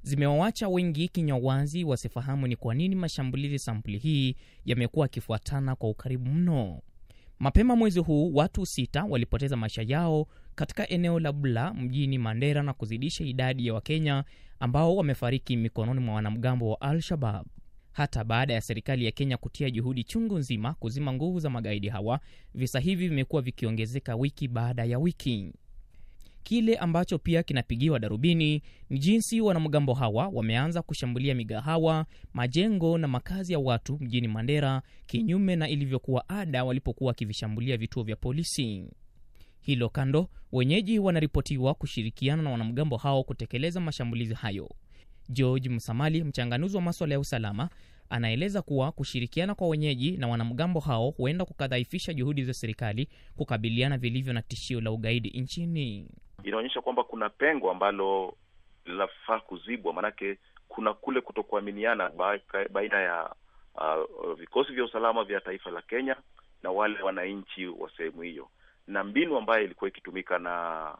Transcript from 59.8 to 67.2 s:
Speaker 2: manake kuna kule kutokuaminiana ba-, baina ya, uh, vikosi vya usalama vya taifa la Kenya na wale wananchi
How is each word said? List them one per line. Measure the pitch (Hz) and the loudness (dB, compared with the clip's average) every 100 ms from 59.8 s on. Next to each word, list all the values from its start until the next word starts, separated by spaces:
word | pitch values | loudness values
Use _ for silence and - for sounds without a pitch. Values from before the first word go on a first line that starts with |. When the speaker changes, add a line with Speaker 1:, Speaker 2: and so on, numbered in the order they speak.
| 90 | -4
Speaker 2:
manake | 82 104 - 98 98 _ - _ | -2 -4 -4 -6 -8 _ -20 _
kuna | - 110 | -4 -2
kule | 107 - 131 | -2 -2 -2
kutokuaminiana | 120 107 - 104 101 101 113 110 90 | -2 -8 -2 -4 -4 -2 0 0 -2
ba-, | 82 92 101 _ 98 98 | 0 0 0 _ -4 -2
baina | 98 104 101 | -2 0 2
ya, | 92 85 - - _ - - - | 2 -2 -6 -10 _ -20 -18 -4
uh, | 78 80 78 - 87 | -2 0 -2 -6 -8
vikosi | 80 82 123 139 | -8 -2 -2 0
vya | 127 120 | -2 -4
usalama | 110 113 113 | 0 0 0
vya | 101 98 | -2 -4
taifa | - 95 92 | -6 -10 -8
la | 85 | -12
Kenya | - 117 135 131 - - _ - | -6 -4 -2 -4 -8 -20 _ -10
na | 92 | -4
wale | 95 107 104 | 0 0 0
wananchi | 95 95 | -4 -2